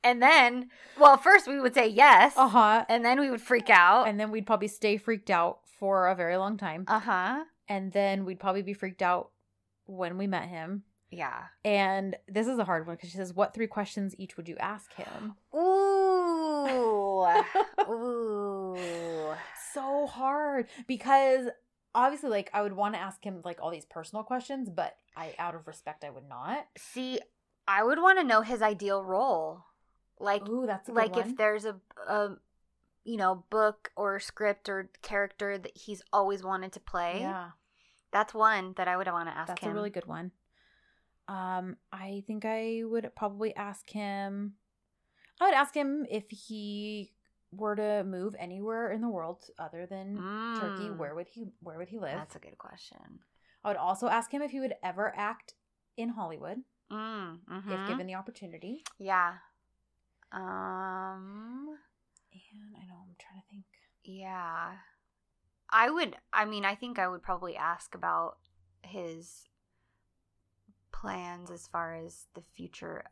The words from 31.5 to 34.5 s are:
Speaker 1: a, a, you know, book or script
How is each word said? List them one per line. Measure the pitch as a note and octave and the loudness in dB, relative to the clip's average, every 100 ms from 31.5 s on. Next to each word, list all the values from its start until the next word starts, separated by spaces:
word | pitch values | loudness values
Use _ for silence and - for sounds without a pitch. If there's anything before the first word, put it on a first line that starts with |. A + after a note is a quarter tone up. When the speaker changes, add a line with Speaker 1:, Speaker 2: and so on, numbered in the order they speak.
| G#3+ | 0
Speaker 1:
a, | A3 G3 _ - - | -6 -10 _ -14 -4
a, | G#3 G#3 F#3+ _ _ _ _ _ _ | -2 -2 -6 _ _ _ _ _ _
you | - A3+ | -10 -2
know, | F#3 F#3 - | 0 -2 -2
book | G#3+ G#3+ G#3+ - - | 2 2 0 -14 -4
or | G3+ G3 | -4 -4
script | - - G#3+ | -8 -2 -2